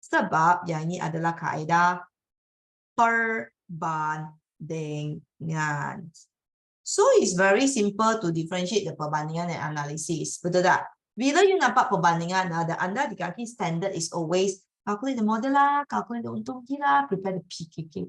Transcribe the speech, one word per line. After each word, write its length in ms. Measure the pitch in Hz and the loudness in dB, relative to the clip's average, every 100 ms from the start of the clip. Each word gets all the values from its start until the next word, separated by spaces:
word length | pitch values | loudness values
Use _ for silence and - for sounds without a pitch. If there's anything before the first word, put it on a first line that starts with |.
Sebab 640 | - 320 208 160 165 - 175 | 0 0 2 2 4 4 0
yang 160 | 160 160 | -4 -4
ini 100 | 180 | -4
adalah 360 | 165 160 165 | -4 -2 -2
kaedah 640 | 165 156 156 156 170 175 180 - _ _ _ _ _ _ _ _ | -2 -4 -4 0 4 4 2 -6 _ _ _ _ _ _ _ _
perbandingan. 3250 | - 233 226 226 226 233 _ _ 165 165 156 156 156 160 156 _ _ 156 160 151 151 151 156 _ _ 160 160 156 147 143 131 170 - _ _ _ _ _ _ | 2 2 4 0 -2 -6 _ _ -8 -4 -2 -2 -4 -8 -14 _ _ -8 -6 -6 -6 -6 -8 _ _ -6 -2 -2 -2 -6 -8 -14 -20 _ _ _ _ _ _
So 160 | - - 480 494 | -8 4 6 6
it's 160 | 220 | 4
very 320 | 180 196 202 | 4 4 6
simple 560 | 269 269 208 202 220 220 | 4 2 0 2 2 2
to 80 | 170 | 0
differentiate 560 | 165 160 180 180 220 | -2 -2 -4 -2 -2
the 80 | 160 | -2
perbandingan 560 | - 151 151 156 160 175 | -6 -4 -2 -2 -4 -4
and 240 | 160 156 | -4 -6
analysis. 640 | 151 147 156 - 160 151 - | -6 -6 -8 -4 -4 -4 -6
Betul 240 | 175 180 | 0 2
tak? 220 | 180 156 - _ _ - | 4 4 0 _ _ -2
Bila 240 | 262 302 | 2 6
you 160 | 392 370 | 6 6
nampak 320 | 262 226 - | 4 4 2
perbandingan, 640 | 190 170 165 170 190 185 | 4 4 2 0 0 0
ada 240 | 165 165 165 | 0 -2 -2
anda 320 | 185 214 285 | -2 -2 -4
di 80 | 208 | -4
kaki 320 | 202 175 233 | -8 -8 -12
standard 480 | - 175 170 196 - | -6 -4 -2 -2 -4
is 160 | 165 | -6
always 480 | 175 160 180 196 190 _ _ | -4 0 0 0 -2 _ _
calculate 320 | - 208 262 254 | -6 -4 -2 0
the 80 | |
model 240 | 214 220 262 | 0 0 2
lah, 260 | 269 285 285 285 | 4 4 2 -2
calculate 320 | 214 - 240 | -4 -4 -8
the 80 | 233 | -6
untung 320 | 220 220 254 | -8 -8 -10
rugi 160 | 247 277 | -8 -4
lah, 320 | 285 285 277 | 2 2 2
prepare 320 | 190 190 190 | -2 -2 -6
the 40 | - | -8
P 160 | - 165 | -14 -14
K 180 | - 160 | -12 -12
K. 160 | 190 | -10